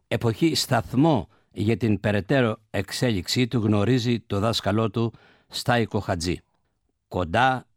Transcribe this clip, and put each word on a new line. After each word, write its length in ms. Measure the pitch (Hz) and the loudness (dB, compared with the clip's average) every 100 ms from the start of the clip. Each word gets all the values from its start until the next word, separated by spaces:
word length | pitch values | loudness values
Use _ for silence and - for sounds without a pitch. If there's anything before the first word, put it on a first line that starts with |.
| - | -6
εποχή 480 | 120 117 110 160 139 | -2 0 2 0 0
σταθμό 720 | - 120 - 117 160 131 78 _ _ | 0 -2 0 2 2 2 -2 _ _
για 260 | - 101 117 | -4 0 2
την 220 | 117 101 | 2 0
περαιτέρω 580 | 107 101 90 139 117 110 _ | 0 0 2 2 2 -2 _
εξέλιξή 800 | 98 98 - 127 101 87 117 123 | -6 -4 -2 -2 -2 -2 0 0
του, 120 | 120 | 0
γνωρίζει 600 | 107 107 101 127 117 117 | 2 2 2 0 0 -4
το 200 | - 101 | -4 -2
δάσκαλό 500 | 110 107 98 107 113 | 0 -2 0 0 0
του, 240 | 117 117 - _ _ _ | 0 -4 -4 _ _ _
Στάικο 520 | - - 120 110 107 | -8 -2 0 0 -4
Χατζή. 420 | - 92 90 82 _ _ _ _ _ _ - | -4 -4 -2 -4 _ _ _ _ _ _ -10
Κοντά 600 | 92 82 110 131 127 - | -6 -2 2 2 0 -8